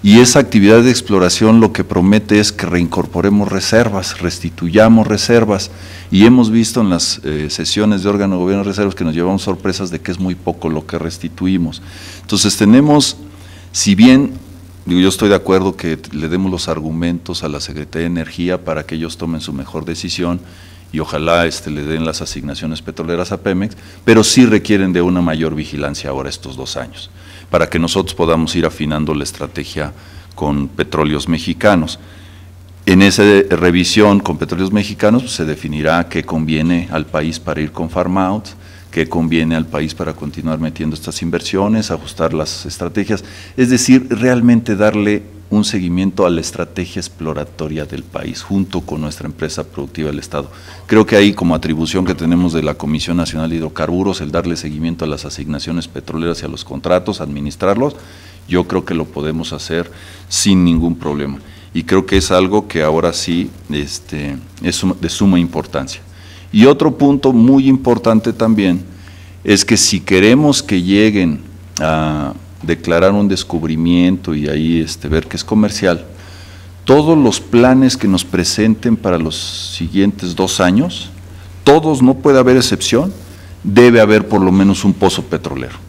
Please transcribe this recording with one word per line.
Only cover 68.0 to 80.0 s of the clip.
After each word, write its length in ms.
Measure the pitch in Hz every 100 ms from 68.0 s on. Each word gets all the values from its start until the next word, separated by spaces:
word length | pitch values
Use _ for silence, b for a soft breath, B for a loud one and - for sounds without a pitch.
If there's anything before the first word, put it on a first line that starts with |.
| 117 110 117
también 480 | - 113 107 95 87 - B B B B B
es 220 | - 101 -
que 100 | 110
si 240 | - 95
queremos 640 | - 95 104 127 151 139
que 180 | - 98
lleguen 600 | 90 101 107 104 87 73 - - - -
a 540 | 78 78 78 78 71 - - -
declarar 480 | 80 82 - 85 95
un 160 | 101 104
descubrimiento 1080 | 92 - 85 80 80 85 87 90 92 90 76
y 100 | 73
ahí, 340 | 76 80 82
este, 280 | 80 - 73
ver 180 | 78 -
que 100 | 85
es 60 |
comercial, 640 | - 107 104 - 98 98 - B B B B B B -
todos 340 | - 139 151 160
los 220 | 127 -
planes 560 | - 120 123 127 131 127
que 100 | 104
nos 180 | 92
presenten 720 | - 90 87 - 107 107 123 113
para 220 | 101 85
los 160 | 80 - - - - -
siguientes 600 | 85 95